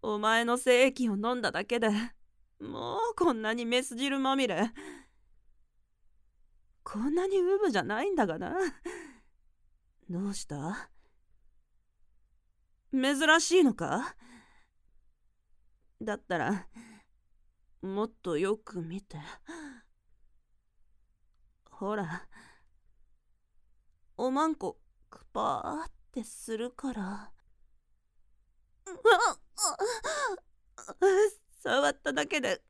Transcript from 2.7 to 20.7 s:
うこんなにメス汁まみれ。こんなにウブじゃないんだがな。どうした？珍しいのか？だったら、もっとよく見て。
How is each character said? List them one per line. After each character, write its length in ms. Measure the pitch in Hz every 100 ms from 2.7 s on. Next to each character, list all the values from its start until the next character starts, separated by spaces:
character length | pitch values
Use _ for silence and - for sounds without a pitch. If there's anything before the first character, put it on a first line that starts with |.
| - 247 - 466
う 40 | 427
こ 180 | 349
ん 80 | 233
な 120 | 220
に 120 | 226 233
メ 180 | 247
ス 120 | 262 233
汁 240 | 277 277
ま 160 | 269 269
み 120 | 254
れ。 240 | 170 220 247 302 - - _ _ - _ _ _ _ _ _ _ _ _ _ _ _ _ _
こ 160 | - 214
ん 160 | 247 320
な 120 | 381
に 120 | 392
ウ 200 | 359 392
ブ 120 | 403
じ 60 | 208
ゃ 60 |
な 200 | 156 214
い 80 | 349
ん 40 | 359
だ 120 | 202
が 100 | 160
な。 160 | - 359 370 - - 359 311 254 _ _ _ _ _ _ _ _ -
ど 180 | 175 202
う 60 |
し 120 | 196 -
た？ 440 | 143 151 202 - - _ _ _ - - _ _ _ _ _ - _ _ _ _ _ _ _ _
珍 500 | 269 262 285 311 320
し 100 | 320 359
い 40 |
の 100 | 294
か？ 420 | 214 156 160 262 - - - - - _ _ _ - _ _ _ _ _ _ _ _ _ _
だ 140 | 220 208
っ 40 |
た 180 | - 175
ら、 300 | 131 196 - - - - _ _ _ _ _ _ _ -
も 220 | 190 196 220
っ 60 | -
と 160 | 180 151
よ 200 | 196 214
く 240 | - 208
見 200 | 165 180
て。 160 | - 156 147 - - 330 294 247 _ _ _ - - _ _ _ _